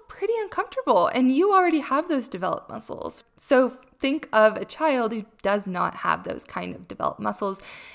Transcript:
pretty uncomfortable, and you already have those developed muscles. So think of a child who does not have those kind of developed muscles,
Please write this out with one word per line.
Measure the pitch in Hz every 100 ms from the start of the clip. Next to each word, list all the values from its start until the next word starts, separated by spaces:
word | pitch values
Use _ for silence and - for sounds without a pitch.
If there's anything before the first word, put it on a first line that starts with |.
| -
pretty | - 403 453
uncomfortable, | 403 - 480 - 392 208 -
and | - 254
you | 262 392
already | 392 359 311
have | - 277 349
those | 285 220
developed | 185 180 - -
muscles. | - - - - - - -
So | - 262 254 - - -
think | 269 302 -
of | 220 214
a | 202
child | 190 - 311 262 226
who | 220 202 _
does | 196 202 196
not | 180 175 -
have | 175 160
those | - -
kind | - 185 -
of | - 185
developed | - - -
muscles, | 208 202 202 196 - - -